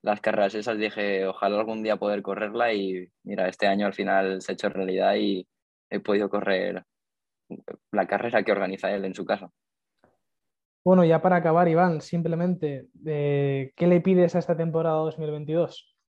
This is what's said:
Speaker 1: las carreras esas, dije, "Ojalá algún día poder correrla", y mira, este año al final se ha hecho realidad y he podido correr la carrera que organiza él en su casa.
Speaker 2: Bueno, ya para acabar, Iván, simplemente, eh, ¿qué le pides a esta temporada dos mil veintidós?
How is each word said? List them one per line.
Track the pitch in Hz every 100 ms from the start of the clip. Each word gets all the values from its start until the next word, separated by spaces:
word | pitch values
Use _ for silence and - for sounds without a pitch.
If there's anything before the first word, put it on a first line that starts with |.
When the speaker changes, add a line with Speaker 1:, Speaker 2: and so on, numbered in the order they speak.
Speaker 1:
las | - 104
carreras | - 104 98 107
esas, | 110 107
dije, | 107 107 101 98 95
"Ojalá | - 101 104
algún | 110 110
día | 110 104
poder | 104 101
correrla", | 98 98 104 113 120
y | 107 98 92 90 _
mira, | - 101 92
este | - 101
año | 101 104
al |
final | 98 98 98 95 95
se | 95
ha |
hecho | 95 104
realidad | 98 92 92 95 104
y | 104 95 92 _ _ _ _
he | 104
podido | 98 104 101
correr | 101 101 95 95 92 - _ _ _ _ _ _ - - - _
la | 104 90
carrera | 101 117 117
que | 98
organiza | 98 95 95 95
él | 98 95
en |
su | 95 92
casa. | 104 90 _ _ _ _ _ _ _ _ _ _ _ _ _
Speaker 2:
Bueno, | 180 185 165
ya | 160
para | 185 175
acabar, | 165 165 175
Iván, | 160 180 160
simplemente, | - 170 165 165 180 180 156 139 127 _ 156
eh, | 147 143 143 139 135 131 -
¿qué | 175
le | 175
pides | 175 185 175 175
a |
esta | 170 165
temporada | 170 160 165 156
dos | 156 156
mil | 156
veintidós? | 151 147 160 160 - _ _